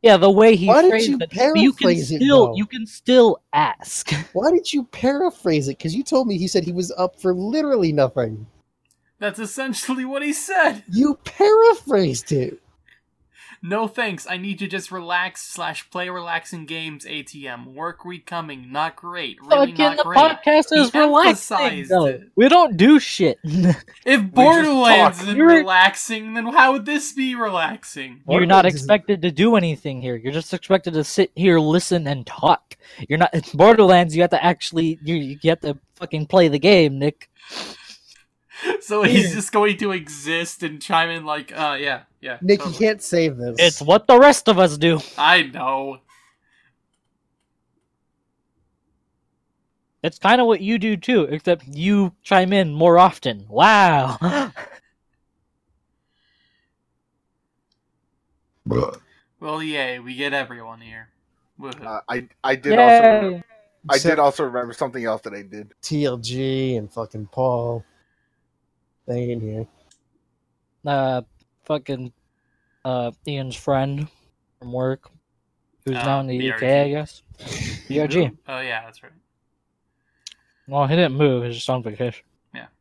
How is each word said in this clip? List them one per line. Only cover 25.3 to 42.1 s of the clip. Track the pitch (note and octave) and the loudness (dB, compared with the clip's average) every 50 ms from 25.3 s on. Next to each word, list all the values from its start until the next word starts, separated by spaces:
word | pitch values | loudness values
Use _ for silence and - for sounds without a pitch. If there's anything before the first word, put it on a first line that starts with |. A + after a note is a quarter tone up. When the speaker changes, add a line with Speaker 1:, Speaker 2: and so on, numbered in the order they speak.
| G#3 | 0
Speaker 1:
You're | C4 D#4 | 4 6
Speaker 3:
relaxing, | E4+ E4+ E4 D4+ F#3+ F#3 F#3 F#3 G3 F#3+ - - - A3+ G#3+ G#3+ A3 A3 | 6 6 6 4 2 4 4 4 4 2 -2 -10 -8 -8 -10 -10 -10 -8
then | A#3 A3+ | -8 -8
how | A#3 C4+ D#4+ C4 C4 | 0 4 4 4 4
would | C4+ C4+ G3+ | 4 0 -4
this | C#4 D4 C#4+ D4 - | -4 -6 -6 -6 -8
be | - C4+ C4 C4 B3 | -8 -6 -6 -6 -4
relaxing? | A#3+ A#3 G#3 F#3 F3 D#3+ D3+ A3 G#3 - - - D3 C3+ C3 B2 - _ - | -4 -6 -4 -2 -4 -4 -4 -6 -10 -18 -18 -14 -14 -14 -14 -16 -18 _ 0
Speaker 1:
You're | C#3 F3+ F3+ | 0 2 4
not | F3 F#3+ F#3+ F3+ | 6 6 6 6
Speaker 2:
Borderlands | F#3 F3 | 4 2
isn't | C#3+ C3 C#3 | -2 0 0
Speaker 1:
expected | G#3 G#3 - - G#3 F3 | 0 0 2 -2 -4 -2
to | D#3 F3+ | -2 -6
do | D3 C#3 G3 A3+ A#3 | 0 2 2 4 4
anything | G#3 F3 E3 D#3 - _ D3 C3+ B2+ | 2 0 -2 -6 -6 _ -12 -10 -10
here. | B2 B2+ B2 | -8 -8 -8
You're | A2+ A2 C3 | -8 -8 -8
just | C#3+ D#3 D#3+ - | -8 -8 -8 -8
expected | - F3+ - - F#3+ F#3+ - F3 E3 | -12 -12 -2 -2 -2 0 0 -2 -4
to | D#3 D3 | -4 -4
sit | - - - F#3+ - _ | -4 0 -2 -2 -2 _
here, | D#3+ F3+ F#3+ E3+ E3 | 0 2 4 4 4
listen, | D#3 D3+ D#3 F3+ - - F#3 F3 D#3 C#3 | 4 2 0 0 0 0 -4 -2 -2 -4
and | C#3+ C3 A#2 | -8 -8 -10
talk. | - - - - - D3 - _ _ - _ _ - - - C#3 - | -14 -10 -2 2 2 2 0 _ _ -20 _ _ -20 -18 -18 -8 -4
You're | C#3+ D#3+ | 0 0
not, | F3 - | 0 0
it's | - E3 - - - | 0 -4 -6 -6 2
Borderlands, | C#3+ F3 G#3+ A#3 A3 G#3 F3+ F#3 F3 F3 E3 D#3 | 6 6 6 8 8 8 6 6 6 4 2 2
you | E3 | 0
have | F3 F3 | 2 2
to | - D#3 | 2 0
actually, | - F3 F3 _ - - - E3 E3 D#3+ D#3+ - D3+ | 0 0 -2 _ -6 -6 -4 -2 -2 -2 -4 -6 -6
you, | D3+ E3+ E3 C#3+ C3 C#3 C#3+ | -6 -4 -4 -4 -8 -10 -2
you | - D#3+ | 0 0
have | E3 E3 | 0 0
to | - D3+ C#3+ C#3 _ _ _ | -4 -8 -8 -10 _ _ _
fucking | _ F3+ - - D#3 D#3 | _ -14 -8 -6 -8 -6
play | - - F#3+ F3 D#3+ | 2 4 4 4 4
the | C#3+ D3 | 2 2
game, | C3+ F#3+ G#3 F#3 D#3+ D3 C3+ C3+ | 2 4 4 6 4 2 0 -2
Nick. | C#3 D3+ D3 _ - _ _ _ _ - | -4 -4 -4 _ -20 _ _ _ _ -18
Speaker 3:
<laughs> | - - - - - - - - - _ _ _ - _ _ _ _ _ _ _ - - - E4+ - G4+ | -16 -16 -16 -16 -18 -20 -20 -20 -20 _ _ _ -20 _ _ _ _ _ _ _ -20 -12 -8 -6 -6 -6
So | - - G#3 G#3 | -6 -4 -2 0
he's | G#3 F#3+ B3 G3+ F3+ E3+ | 0 2 2 2 2 2
Speaker 1:
Yeah. | E3+ | -2
Speaker 3:
just | G#3+ F#3+ - | -6 -8 -2
going | - G#3+ G#3 G#3+ G3+ G3+ | 0 0 0 0 -2 -2
to | G#3+ G3+ | -4 -6
exist | F#3+ F#3 D#3 D3 D3+ C#3+ C#3 D3+ E3 E3 E3+ E3+ - - | -6 -6 -8 -12 -18 -14 -8 -6 -6 -6 -6 -8 -10 -10
and | F3 D#3+ D3+ D3 | -12 -12 -12 -12
chime | - - - E3 E3 E3 | -8 -4 -2 -2 -2 -2
in | E3 E3 D#3 | -6 -10 -8
like, | D#3 D3+ D3+ C#3 - | -8 -8 -8 -8 -12
"Uh, | - - D#3 D3 C#3+ C3+ | -10 -8 -6 -6 -6 -6
yeah, | C#3+ C#3+ C3 A#2+ _ _ | -6 -6 -6 -8 _ _